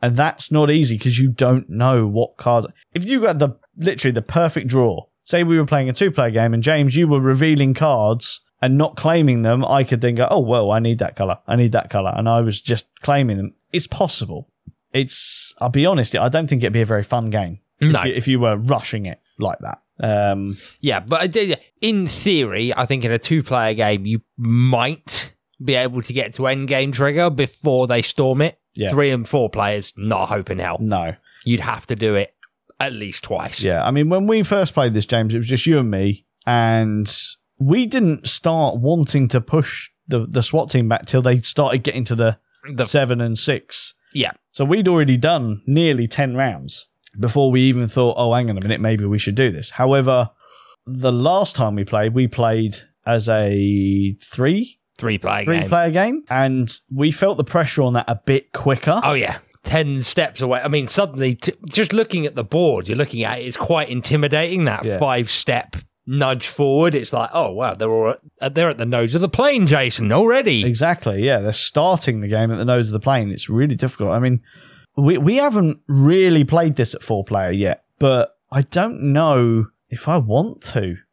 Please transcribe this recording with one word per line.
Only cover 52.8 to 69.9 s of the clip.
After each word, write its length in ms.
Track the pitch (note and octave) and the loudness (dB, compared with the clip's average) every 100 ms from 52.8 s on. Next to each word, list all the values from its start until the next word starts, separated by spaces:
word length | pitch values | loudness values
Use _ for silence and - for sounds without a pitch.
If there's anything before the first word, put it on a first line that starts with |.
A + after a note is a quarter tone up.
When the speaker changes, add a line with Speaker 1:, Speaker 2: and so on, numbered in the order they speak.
| - _ - | -18 _ -2
Speaker 1:
as 220 | A#2 A2 | 0 2
a 840 | A2 G#2 G2+ G2+ G2+ G2 G2 G2 G2 | 0 2 2 2 2 2 0 0 -4
three? 560 | - - C3 F#3+ B3 - _ _ | -12 -2 0 0 -2 -10 _ _
Speaker 2:
Three-player 460 | A#2+ G#2 G2 G#2 | -4 -4 -2 -4
game. 160 | G#2 E3 | -2 -2
Speaker 1:
Three-player 280 | G2 E3+ E3+ | 0 0 2
game, 320 | E3 G#3 C#4+ D4 | 0 0 -2 -4
and 500 | B2+ C3+ C3 A#2+ - _ | 0 0 0 -4 -6 _
we 200 | C3 D3 | -2 0
felt 260 | D#3 G3 G3 | 2 0 0
the 80 | |
pressure 380 | C#3 F3+ D3+ - | 0 0 0 0
on 120 | C3 | 0
that 100 | A#2+ - | 0 -2
a 80 | |
bit 380 | A2+ - C3+ - | -6 0 -2 -2
quicker. 480 | - - B2+ - - | -4 -2 0 0 0
Speaker 2:
Oh, 120 | C3+ | 0
yeah. 240 | C#3+ A2 - _ _ | -2 -2 -6 _ _
ten 380 | - D#3 D3+ C#3 | -4 -2 0 -2
steps 380 | B2 - D#3+ - | -2 -2 -2 -2
away. 200 | C3 B2+ | -2 -2
I 60 | C#3 | 0
mean, 180 | D3 B2+ | -2 -2
suddenly, 500 | - G3 C3+ C3+ B2 | -2 -2 0 -2 0
t-, 160 | - - D#3+ | -4 -6 -8
just 240 | F3 G3+ | -2 0
looking 340 | G#3+ A3 F3+ D3 | 0 0 -2 -4
at 80 | |
the 100 | - | -6
board, 440 | A2 D3+ F3 A2+ F#2 | -4 0 2 0 -4
you're 80 | A2+ | -4
looking 260 | C#3+ A#2+ | -4 -4
at 140 | A2 B2 | -4 -6
it, 60 | B2 | -8
it's 100 | A#2 | -8
quite 320 | - E3+ D3+ | -2 -2 -2
intimidating, 760 | B2 - D3+ D3 D3 E3+ F#3 | -6 -2 0 0 0 -2 0
that 200 | D3+ G#2 | 0 -2
Speaker 1:
Yeah. 140 | A2 G2 | -4 -2
Speaker 2:
five-step 800 | C#3+ B2 A#2 - - - - - - _ - | 0 0 -2 -4 -2 -4 -4 -14 -16 _ -6
nudge 420 | C3+ C3+ B2+ - | -2 0 -2 -6
forward. 460 | - C#3+ C#3 E3 D3+ | -2 2 4 4 2
It's 160 | A2+ | -2
like, 180 | B2 A2+ | -4 -2
"Oh, 200 | E3 C3+ | -2 -2
wow, 220 | F#2+ B2 | -2 -4
they're 140 | F#2+ A2 | -2 -2
all 240 | A2+ A2 C3+ - _ | 0 0 -2 -10 _
at, 140 | C3+ | -6
they're 140 | C#3+ E3+ | 0 0
at 100 | B2+ | 0
the 60 | A#2 | -2
nose 280 | A#2+ A#2 | 0 0
of 60 | D3 | 0
the 80 | F3 | -2
plane, 380 | - C#4 C#4 F3+ | 0 0 2 4
Jason, 440 | D3 B2+ | 4 2